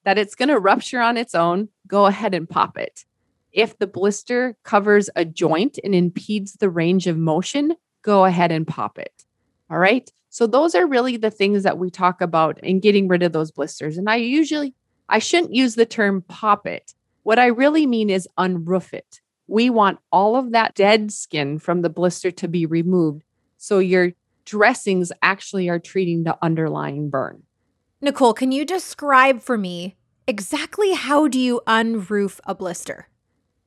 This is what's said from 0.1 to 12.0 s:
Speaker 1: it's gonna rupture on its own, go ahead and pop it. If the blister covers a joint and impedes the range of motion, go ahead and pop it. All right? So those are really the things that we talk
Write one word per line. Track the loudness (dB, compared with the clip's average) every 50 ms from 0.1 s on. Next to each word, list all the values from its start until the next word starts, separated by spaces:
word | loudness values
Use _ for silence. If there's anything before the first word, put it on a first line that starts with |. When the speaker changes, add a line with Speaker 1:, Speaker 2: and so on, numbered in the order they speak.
| 0 0
Speaker 1:
it's | 0 -4 -4
gonna | -2 0 0 2 4
rupture | 4 4 4 2 0 -6 -4 -2
on | 0 0 0
its | -2 -4 -4 -2
own, | 0 0 0 0 -2 -4 -6 _ _ _ -2
go | 2 4 4
ahead | 4 2 0 -4 -4 -4
and | -4 -6 -4
pop | -2 -2 -2 -2 -2
it. | -10 -10 -10 -12 -16 -20 _ _ _ _ _ _ _ _ _
If | 0 0 0 0 0 -6
the | -6
blister | -6 -4 -2 -2 -2 -2 -2 -6 -4 -2 -2 -2 -4 -6 _
covers | -6 0 0 2 4 4 4 4 4 0 -2
a | -4 -4
joint | -4 -4 -2 0 0 2 0 0 -2 -4 -6
and | -4 0 2
impedes | 2 2 0 -2 -6 -8 -6 -6 -6 -6 -8
the | -6 -2 -2 -2
range | 0 0 0 2 2 0 0 -2
of | -2
motion, | 0 0 0 0 -2 -2 -4 -4 -2 -2 -2 -2 -4 _ _ _ _
go | -2 2 4 4 4
ahead | 4 4 2 0 0
and | 0 -2 -4
pop | -6 -6 -6 -8 -8 -8 -12
it. | -16 -16 _ _ _ _ _ _ _ _ _ _ _ -6
All | -2 2
right? | 4 4 2 2 -2 -8 _ _ _ _
So | -4 -2 0
those | 2 2 2 2 4 2
are | 2 2
really | 2 2 0 0 0 -2
the | -2 -4 -4
things | -2 0 0 0 0 2
that | 0 0 -2 -2
we | -4 -6
talk | -2 2